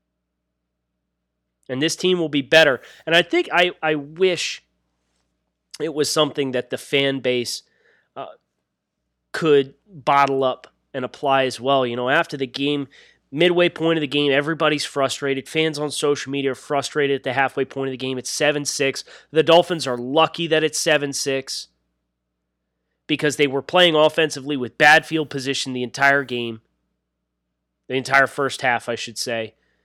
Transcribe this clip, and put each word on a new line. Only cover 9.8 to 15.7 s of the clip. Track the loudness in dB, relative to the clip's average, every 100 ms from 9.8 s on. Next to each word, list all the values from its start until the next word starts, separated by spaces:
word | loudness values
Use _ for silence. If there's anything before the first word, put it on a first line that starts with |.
| _
bottle | -6 2 4 4 2
up | -2 -4 -12 _ _
and | -10
apply | -10 -6 0 2
as | 2 -2
well. | 0 2
You | 0 -2
know, | 0
after | 0 0 -6
the | -8
game, | -4 -4 -2 -6 _ _ _ _
midway | 0 2 4 2
point | 0 -2 0
of |
the | -2
game, | -2 2
everybody's | 0 0 0 0 0
frustrated. | -4 -2 -2 -2 -4 -4 -4
Fans | -2 -2